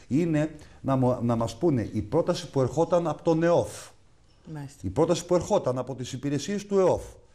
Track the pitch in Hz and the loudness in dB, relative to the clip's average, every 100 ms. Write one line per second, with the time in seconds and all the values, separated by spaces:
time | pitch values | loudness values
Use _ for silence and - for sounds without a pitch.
0 | - 139 175 151 156 - - - 135 131 | -2 0 2 2 0 -4 -20 -8 -2 2
1 | 127 98 120 117 113 - 175 127 98 - | 2 2 0 0 -2 0 0 0 0 -4
2 | 110 165 175 170 - 135 120 160 165 175 | -2 0 0 -2 -2 -2 0 0 2 2
3 | 165 147 170 160 170 156 101 - - - | 0 -2 0 2 4 4 2 -6 -18 -20
4 | _ _ _ _ - 151 139 - 92 92 | _ _ _ _ -14 -12 -14 -10 -4 0
5 | 160 175 - 175 - 202 127 127 127 123 | 2 2 2 0 2 0 0 -2 -4 -8
6 | 123 127 143 143 196 202 202 196 175 104 | -10 -6 -4 -4 -4 -6 -2 2 4 2
7 | - - - | -4 -18 -20